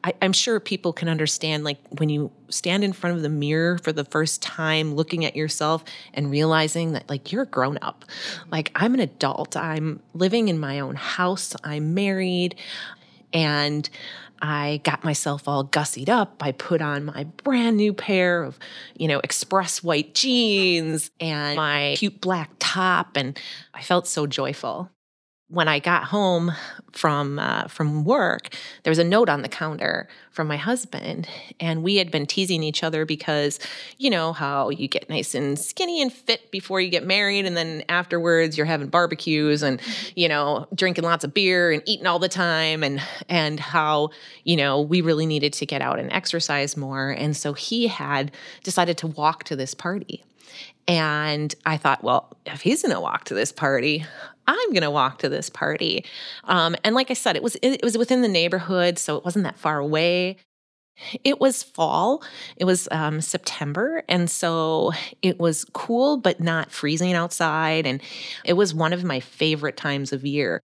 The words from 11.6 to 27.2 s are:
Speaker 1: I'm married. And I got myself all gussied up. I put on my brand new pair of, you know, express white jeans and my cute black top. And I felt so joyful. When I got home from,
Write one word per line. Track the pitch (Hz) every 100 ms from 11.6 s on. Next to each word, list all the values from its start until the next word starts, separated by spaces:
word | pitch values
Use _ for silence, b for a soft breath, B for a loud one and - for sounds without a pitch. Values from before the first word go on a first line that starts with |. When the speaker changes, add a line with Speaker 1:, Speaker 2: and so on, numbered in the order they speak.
Speaker 1:
I'm | 151 151 151 175
married. | 202 190 185 180 180 - B B B B B B _
And | 165 156 147 147 147 147 B B B B _
I | 151 147 147 147
got | 156 151
myself | 160 147 - 143 -
all | 143 135
gussied | 151 147 - 135
up. | 233 202 -
I | 147
put | 131 - 165
on | 151 143 147
my | 147
brand | 151 - - 254 233 220
new | 208
pair | 202 - 190 180 175
of, | 139 139 B B B B
you | 160
know, | 143
express | - - - 190 180 -
white | 175 151 151
jeans | - 269 247 233 196 185 170 160 156 - _
and | 165 151 147 147
my | 156 147 143 143
cute | 202 196
black | 185 180 151 _
top. | - 185 185 175 180 -
And | 131 139 B B B
I | -
felt | - 175 170
so | - 147
joyful. | 139 135 147 123 - 180 _ _ _ _ _ _
When | 170 156
I | 147
got | 147 175 -
home | 208 196 175 170 160 B B -
from, | - 160 143